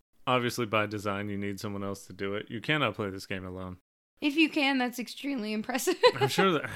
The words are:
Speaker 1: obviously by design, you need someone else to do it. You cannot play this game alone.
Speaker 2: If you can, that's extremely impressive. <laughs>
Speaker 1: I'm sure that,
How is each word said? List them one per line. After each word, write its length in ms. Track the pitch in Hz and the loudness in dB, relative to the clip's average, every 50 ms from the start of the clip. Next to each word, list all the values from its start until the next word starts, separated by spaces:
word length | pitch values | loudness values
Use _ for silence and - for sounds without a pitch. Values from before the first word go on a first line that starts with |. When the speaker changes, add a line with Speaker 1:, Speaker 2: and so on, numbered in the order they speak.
| _ _ _ - - | _ _ _ -8 -2
Speaker 1:
obviously 380 | - 127 123 120 120 - - 120 | 2 2 2 2 0 0 0 -2
by 200 | 104 107 107 104 | 2 2 2 2
design, 420 | 104 104 104 95 104 98 98 104 104 | 2 -2 -2 -2 -2 -2 -2 -2 -2
you 80 | 101 | -4
need 220 | 98 101 101 101 92 | -4 -4 -4 -4 -6
someone 240 | - 107 202 - - | -6 -6 -6 -4 -4
else 220 | 98 98 - - | -4 -6 -8 -10
to 60 | - 98 | -14 -8
do 200 | 98 98 98 101 | -4 -4 -2 -2
it. 140 | 107 - - | -4 -6 -6
You 100 | 120 113 | -8 -6
cannot 360 | - - 156 151 139 110 101 | -2 0 2 2 2 0 0
play 140 | - 107 98 | -2 -4 -4
this 140 | 92 98 - | -4 -6 -8
game 180 | - 101 95 92 | -8 -8 -8 -6
alone. 320 | 92 92 92 92 92 90 - _ _ _ _ _ _ _ - | -8 -8 -8 -8 -10 -10 -12 _ _ _ _ _ _ _ -4
Speaker 2:
If 140 | - 302 269 | -4 -2 2
you 140 | 320 320 294 | 4 2 4
can, 280 | - 320 277 269 277 262 | 4 2 2 2 2 2
that's 200 | 247 247 247 - | 0 -2 -4 -6
extremely 540 | 220 - - - - 285 277 254 208 214 214 | -8 -8 -10 -8 -6 -6 -4 -4 -4 -4 -4
impressive. 420 | 214 214 - 240 262 - 359 330 - - | -4 -4 -2 -4 -2 0 0 2 6 6
<laughs> 120 | 494 - 131 | 6 6 6
Speaker 1:
I'm 80 | - 131 | 0 2
sure 220 | - - 185 190 170 | 4 4 4 6 4
that, 160 | 139 131 117 104 | 2 0 -2 -8